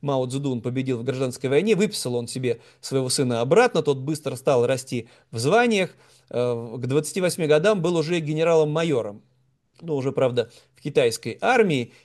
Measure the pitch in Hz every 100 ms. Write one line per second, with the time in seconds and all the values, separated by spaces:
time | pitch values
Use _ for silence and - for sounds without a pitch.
0 | 143 135 127 135 139 123 123 123 131 120
1 | 120 127 131 123 131 139 208 190 208 -
2 | 131 120 117 131 127 113 - _ - 135
3 | 127 - 127 117 123 180 247 180 147 131
4 | 131 151 139 127 - 131 120 131 - 123
5 | 110 _ _ 117 127 214 240 208 180 -
6 | _ _ - 120 123 120 117 123 123 139
7 | 156 196 180 165 156 151 190 214 165 165
8 | 151 175 151 156 165 165 151 156 165 127
9 | 107 101 _ _ _ _ _ _ 165 147
10 | 135 131 131 120 110 - _ _ 151 151
11 | 123 113 120 - 208 254 208 139 117 -